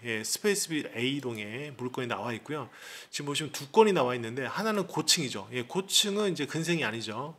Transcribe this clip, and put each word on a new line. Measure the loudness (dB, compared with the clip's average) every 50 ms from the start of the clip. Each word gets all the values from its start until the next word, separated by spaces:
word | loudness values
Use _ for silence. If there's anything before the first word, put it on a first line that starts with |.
| -6
예, | -4 -4 -2
스페이스빌 | -2 -2 -2 0 2 2 2 2 0 -2 -2 -4 -4 -4 -4
A동에 | -2 0 0 0 0 -2 -4 -4 -4 -6 -8 -8 -8 -8 -10 -8
물건이 | -6 -6 -4 -2 -2 -2
나와 | -2 -2 -2 -2 -4 -4
있고요. | -6 -6 -8 -8 -8 -8 -10 -12 -16 -16 -16 -16 -16 -14 -10
지금 | -10 -8 -4
보시면 | -4 -2 -2 -4 -4
두 | -6 -10 -6 4
건이 | 8 8 10 10
나와 | 8 4 4 2 2
있는데 | -2 -4 -6 -4 -4 -4
하나는 | -4 -2 -2 0 0 0 0 0
고층이죠. | -2 -2 0 4 4 4 4 2 -2 -4 -6 -8 -6
예, | -4 -6
고층은 | -4 -4 -4 -4 -2 2 4 4 4 4 2 0 0 0
이제 | 0 0 -2
근생이 | -2 -2 -2 0 0 0 0 0
아니죠. | -2 -2 -4 -4 -6 -4 -6 -6 -8 -8